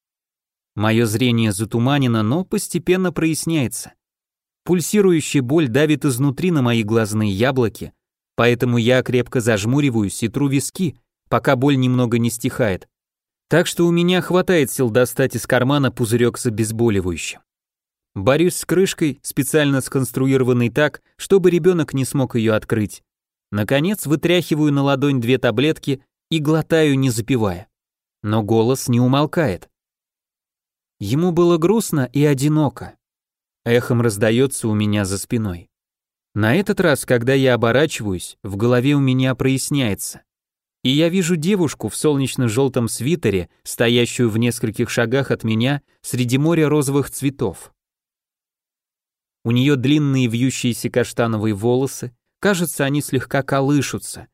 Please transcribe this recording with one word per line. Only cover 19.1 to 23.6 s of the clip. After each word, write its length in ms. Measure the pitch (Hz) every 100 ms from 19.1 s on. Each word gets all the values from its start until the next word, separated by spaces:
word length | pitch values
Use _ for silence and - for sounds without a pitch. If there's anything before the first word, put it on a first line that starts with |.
| -
специально 580 | - - 127 156 143 135
сконструированной 880 | - 139 127 131 131 135 123 120 120
так, 320 | 135 147 - _ -
чтобы 340 | - 196 180
ребенок 440 | 175 165 180 147
не 100 | 135
смог 320 | 127 143 127 120
ее 180 | 110
открыть. 500 | 107 - 110 104 - _ _ _ _ -
Наконец 520 | 104